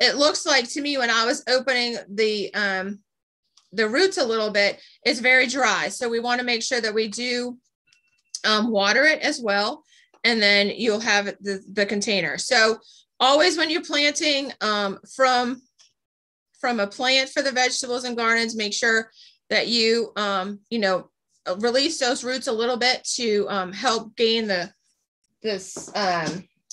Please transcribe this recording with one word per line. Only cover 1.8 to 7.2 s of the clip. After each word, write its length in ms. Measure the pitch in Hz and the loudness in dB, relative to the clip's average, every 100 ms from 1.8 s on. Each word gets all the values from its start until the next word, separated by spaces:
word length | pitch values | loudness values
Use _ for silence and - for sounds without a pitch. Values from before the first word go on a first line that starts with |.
| 240 233 - | -2 -6 -8
the, 420 | 202 220 214 185 | -2 0 0 -4
um, 460 | 208 202 190 190 202 _ _ _ _ _ _ _ | -4 -2 -4 -6 -10 _ _ _ _ _ _ _
the 160 | 190 214 | -2 0
roots 300 | 269 381 370 | 2 2 2
a 80 | 240 | -2
little 240 | 220 214 | 0 0
bit, 300 | 202 202 - - _ | 2 2 0 -14 _
it's 160 | 240 240 | -2 0
very 260 | 247 254 254 | 4 4 4
dry. 420 | 269 233 180 156 | 2 2 2 -2
So 220 | - 240 | -4 -2
we 100 | 233 | -2
wanna 240 | 240 247 | 0 -2
make 180 | 247 226 | 0 -2
sure 200 | - 247 | -2 -2
that 120 | 214 | -2
we 140 | 214 220 | 0 -2
do, 500 | 226 | -4